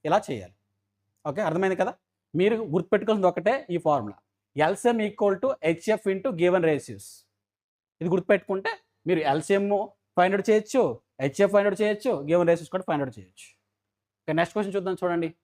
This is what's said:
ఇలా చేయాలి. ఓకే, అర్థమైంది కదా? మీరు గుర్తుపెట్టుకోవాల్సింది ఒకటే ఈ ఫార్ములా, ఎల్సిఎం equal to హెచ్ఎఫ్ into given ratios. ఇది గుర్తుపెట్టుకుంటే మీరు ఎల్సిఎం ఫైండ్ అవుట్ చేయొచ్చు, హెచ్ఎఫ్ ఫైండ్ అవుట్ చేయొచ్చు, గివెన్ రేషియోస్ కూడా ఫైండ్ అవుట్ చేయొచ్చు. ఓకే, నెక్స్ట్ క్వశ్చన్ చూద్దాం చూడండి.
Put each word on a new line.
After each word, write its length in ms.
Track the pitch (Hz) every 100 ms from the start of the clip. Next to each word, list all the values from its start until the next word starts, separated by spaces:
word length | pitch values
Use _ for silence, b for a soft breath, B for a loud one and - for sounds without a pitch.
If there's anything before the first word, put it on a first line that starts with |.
| 151
ఇలా 100 | 196 208
చేయాలి. 280 | 120 90 _ _ _ _ _ _ _ 151
ఓకే, 120 | 147 185
అర్థమైంది 280 | 165 190 185
కదా? 120 | 196 - _ _ _ 151
మీరు 160 | 196 226 208
గుర్తుపెట్టుకోవాల్సింది 540 | 170 175 208 202 214 185
ఒకటే 240 | 175 180 269 294
ఈ 40 | 170 156
ఫార్ములా, 320 | 143 104 - _ _ _ 139 156
ఎల్సిఎం 320 | 196 240 233 208
equal 300 | 208 202 190
to 60 | 262 262 -
హెచ్ఎఫ్ 400 | 165 - 214 196
into 160 | 190 269 170
given 220 | 175 185 160
ratios. 360 | 147 - 101 - - _ _ _ _ _ _ _ _
ఇది 100 | 165
గుర్తుపెట్టుకుంటే 580 | 185 - 196 - 190 453 427 _ _ 160
మీరు 140 | 175 151
ఎల్సిఎం 300 | 147 - 196 202 202 208 _ _ -
ఫైండ్ 180 | 185 196
అవుట్ 120 | 190
చేయొచ్చు, 320 | 220 214 269 175 113 _ -
హెచ్ఎఫ్ 280 | 135 - 196 202
ఫైండ్ 140 | 202
అవుట్ 100 | 196
చేయొచ్చు, 300 | 214 208 254 165 143
గివెన్ 200 | 175 170
రేషియోస్ 200 | 165 160 185
కూడా 100 | 185
ఫైండ్ 140 | 151 135
అవుట్ 100 | 113
చేయొచ్చు. 280 | 92 _ - _ _ _ _ _ _ _
ఓకే, 120 | - 156
నెక్స్ట్ 160 | 170 214
క్వశ్చన్ 180 | 196 196
చూద్దాం 200 | 180 180
చూడండి. 280 | 180 170 165 -